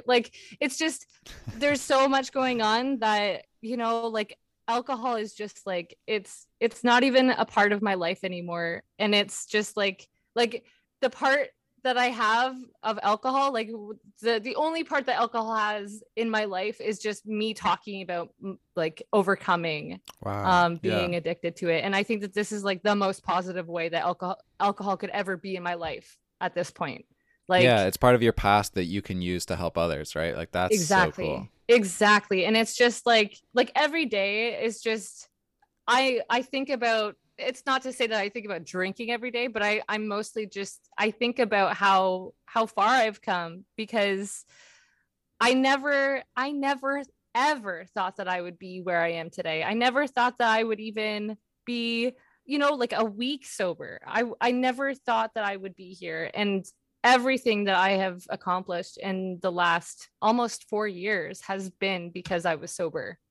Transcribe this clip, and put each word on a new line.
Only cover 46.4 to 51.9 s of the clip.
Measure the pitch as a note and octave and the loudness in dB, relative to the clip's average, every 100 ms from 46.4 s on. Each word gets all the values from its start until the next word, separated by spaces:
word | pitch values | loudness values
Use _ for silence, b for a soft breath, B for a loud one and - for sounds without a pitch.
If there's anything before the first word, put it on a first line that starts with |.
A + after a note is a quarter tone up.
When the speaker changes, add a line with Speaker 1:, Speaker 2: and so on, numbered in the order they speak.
| C#4 | -4
Speaker 1:
never, | C#4+ C#4 C4+ C4+ C#4+ C4 _ _ | -2 -2 -2 -2 -4 -6 _ _
ever | A#3+ D4 C#4+ G3+ E3+ F#3 | 0 2 0 -4 -10 -8
thought | G#3 F#3+ - | -4 -4 -4
that | F#3 | -4
I | F3+ | -4
would | F3+ E3+ | -6 -10
be | F#3+ F#3 | -12 -8
where | F3+ E3+ | -2 2
I | E3+ | 2
am | E3+ D#3+ | -2 -8
today. | - E3 D#3+ | -6 -4 -2
I | F3 | 0
never | A3 B3+ B3+ C#4 | 2 2 2 0
thought | B3 B3 B3 | 2 0 2
that | A#3 | 2
I | A3 | 2
would | A3+ G#3+ | 0 -4
even | A3 G#3+ G#3+ G#3 G#3 G#3+ _ _ - | -6 -4 -4 -4 -6 -10 _ _ -8
be, | A#3+ A#3 | -4 -2